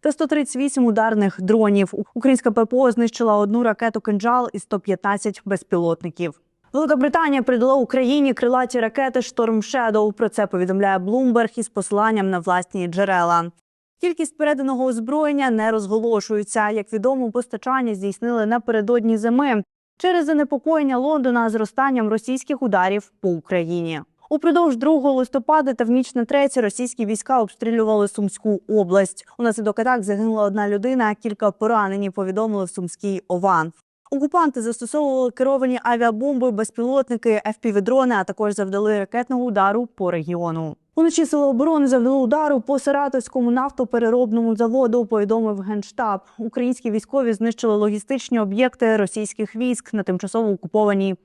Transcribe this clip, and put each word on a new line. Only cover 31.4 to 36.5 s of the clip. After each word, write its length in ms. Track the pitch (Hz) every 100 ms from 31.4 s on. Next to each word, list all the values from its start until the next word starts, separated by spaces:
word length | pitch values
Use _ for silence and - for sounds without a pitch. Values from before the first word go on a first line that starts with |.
| 208
поранені, 580 | - 220 226 196 196 202
повідомили 560 | 185 190 190 220 208 180
в 40 |
Сумській 520 | - 175 - 202 190 _
ова. 380 | 180 190 175 160 - _ _ _
Окупанти 500 | 277 285 359 311 254
застосовували 720 | 226 226 233 302 285 262 254
керовані 480 | - 262 269 254 247
авіабомби, 680 | 233 240 233 214 269 269 254